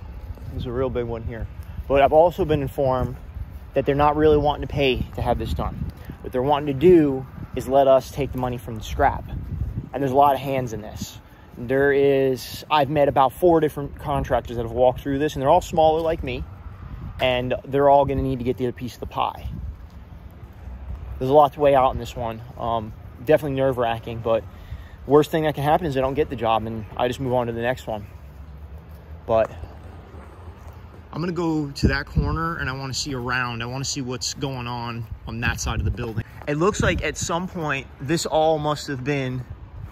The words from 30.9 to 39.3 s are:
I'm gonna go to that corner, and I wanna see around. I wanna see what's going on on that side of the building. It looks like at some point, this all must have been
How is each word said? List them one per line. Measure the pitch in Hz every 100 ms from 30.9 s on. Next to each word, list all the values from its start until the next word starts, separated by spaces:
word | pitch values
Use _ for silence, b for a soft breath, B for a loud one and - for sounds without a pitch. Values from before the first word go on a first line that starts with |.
| - -
I'm | -
gonna | 175
go | 170 165 156 143
to | 135 139
that | 139 147
corner, | - 143 151 165 160
and | 139
I |
wanna | 131 135
see | 123 156
around. | 131 120 127 123 117
I | 117
wanna | 131
see | 131 147
what's | 123 127 -
going | - 139 131 120
on | 123 117 117 113 - -
on | 113
that | 117 113
side | - 113
of |
the | 104
building. | - 120 110 - B -
It |
looks | 147 185 208
like | 208 170
at | 151 -
some | - 170 185
point, | 175 151 139 - -
this | 139 165
all | - 156 156 156
must | 151 147 -
have | 135
been | 127 143 131